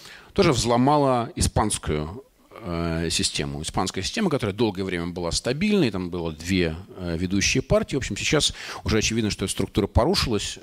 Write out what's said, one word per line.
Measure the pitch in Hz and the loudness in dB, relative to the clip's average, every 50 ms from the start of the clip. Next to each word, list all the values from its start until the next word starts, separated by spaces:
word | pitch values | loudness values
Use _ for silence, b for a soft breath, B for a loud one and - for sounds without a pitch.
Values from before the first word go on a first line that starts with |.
| B B B B B B B | B B B B B B B
тоже | - 190 170 | 2 4 4
взломала | 135 110 107 117 120 120 127 143 151 147 143 135 127 120 113 - - | 4 4 4 4 4 6 6 6 6 6 4 4 4 2 0 -2 -2
испанскую, | - - - - 127 113 104 - - - - 80 73 76 80 95 135 - _ _ _ _ - - - - | 0 0 2 2 2 0 0 0 -4 -2 -2 -2 -2 -2 -4 -8 -12 -16 _ _ _ _ -20 -16 -12 -8
э, | 87 85 82 85 85 82 82 85 82 | -4 -4 -2 -2 -2 -2 -2 -2 0
систему. | 80 - 95 - - - 73 71 69 71 80 | 0 0 -2 -2 -2 -4 -4 -4 -4 -6 -6
Испанская | - - 107 95 92 - 95 92 | -4 -2 -2 -2 -2 -4 -4 -6
система, | - - 233 220 180 | -4 -2 -2 0 0
которая | 147 123 - 101 92 | 0 0 -2 -2 0
долгое | 104 120 107 95 92 95 | 0 0 0 0 -2 -4
время | 92 90 85 85 | -4 -2 -4 -4
была | 87 85 92 87 85 | -4 -4 -4 -4 -4
стабильной, | 85 - - 117 131 147 202 214 208 202 156 113 | -4 -2 -2 -2 -2 0 0 2 2 4 2 2
там | 98 92 92 87 | 0 -2 -4 -4
было | 85 90 82 82 | -4 -4 -4 -4
две, | 78 78 82 87 98 90 87 82 80 82 - - - | -6 -4 -2 0 2 2 2 2 0 -4 -10 -14 -12
э, | - 90 87 85 | -8 -6 -4 -2
ведущие | 82 92 90 95 101 95 - - 131 - | -2 -2 0 0 0 2 2 0 0 2
партии. | - 202 214 220 - - | 2 2 2 2 0 -4
В | |
общем, | 135 - - 107 | -4 -4 -4 -6
сейчас | - - - - 147 143 - - B B B B B B | -4 -2 0 2 2 2 0 -2 B B B B B B
уже | 98 107 110 | 0 2 2
очевидно, | 104 - 110 117 110 104 | 2 2 0 0 0 0
что | 90 - 104 | -2 -2 -4
эта | 95 | -4
структура | - - 98 - - - 98 | -2 -2 -4 -2 0 0 2
порушилась. | - - - 113 156 202 - - 143 110 101 - - - - | 4 4 4 4 4 2 2 0 0 0 -2 -2 -4 -8 -10